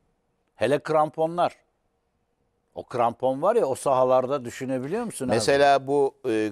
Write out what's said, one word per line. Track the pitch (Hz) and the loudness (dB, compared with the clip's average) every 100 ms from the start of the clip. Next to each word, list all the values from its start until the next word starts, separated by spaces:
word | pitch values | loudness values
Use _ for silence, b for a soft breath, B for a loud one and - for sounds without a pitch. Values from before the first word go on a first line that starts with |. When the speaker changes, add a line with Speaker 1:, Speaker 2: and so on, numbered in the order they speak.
| _ _ _ _ _ | _ _ _ _ _
Speaker 1:
Hele | _ 110 143 | _ 0 0
kramponlar. | - 156 151 156 160 175 151 - _ _ _ _ _ _ _ _ _ _ _ | 0 0 0 -2 -4 -2 -4 -4 _ _ _ _ _ _ _ _ _ _ _
O | - | -16
kramponlar | - 123 117 113 127 135 | -8 -2 -2 0 -2 0
var | 151 233 | 0 2
ya, | 147 | 0
o | |
sahalarda | 123 147 127 127 127 127 143 | -2 0 2 4 4 2 -4
düşünebiliyor | 120 - 127 131 135 208 | -6 -10 -6 -6 -4 -6
musun | 233 - 139 | -8 -8 -2
abi? | |
Speaker 2:
Mesela | 113 113 139 143 139 131 | 0 2 4 4 2 2
bu, | 143 135 - 131 | 0 0 -2 -4
e, | 110 107 | -2 -2